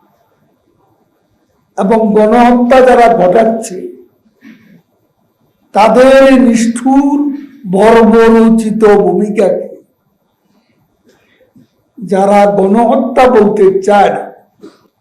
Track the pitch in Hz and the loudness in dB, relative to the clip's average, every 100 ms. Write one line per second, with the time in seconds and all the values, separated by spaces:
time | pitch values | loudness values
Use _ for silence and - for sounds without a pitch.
0 | _ _ _ _ _ _ _ _ _ _ | _ _ _ _ _ _ _ _ _ _
1 | _ _ _ _ _ _ _ - 196 226 | _ _ _ _ _ _ _ -8 -4 -2
2 | 220 214 214 240 240 247 240 262 254 247 | -2 0 0 2 2 0 0 2 2 2
3 | 233 - 180 226 220 226 - 185 - - | 2 2 0 0 -2 -4 -10 -14 -16 -20
4 | _ _ _ _ - - _ _ _ _ | _ _ _ _ -20 -20 _ _ _ _
5 | _ _ _ _ _ _ _ 196 220 240 | _ _ _ _ _ _ _ -2 0 2
6 | 262 269 269 262 233 226 226 - 262 277 | 4 4 4 2 2 0 -2 -4 -2 -2
7 | 285 285 - - - - 185 190 214 226 | -2 -4 -6 -8 -16 -20 -8 0 2 2
8 | 214 226 226 226 226 226 214 220 214 202 | 2 2 2 2 2 0 -2 -2 2 2
9 | 180 185 208 214 190 - - - _ _ | 0 -2 -4 -2 -4 -4 -10 -18 _ _
10 | _ _ _ _ _ _ _ _ _ _ | _ _ _ _ _ _ _ _ _ _
11 | _ _ _ _ _ _ _ _ _ - | _ _ _ _ _ _ _ _ _ -20
12 | 185 190 202 202 202 202 196 220 233 269 | -6 -2 0 2 2 0 0 0 0 -2
13 | - 254 254 220 202 - 190 185 196 202 | -2 0 2 2 0 0 0 0 -2 0
14 | 175 - - - _ _ - _ _ _ | 0 -4 -12 -20 _ _ -20 _ _ _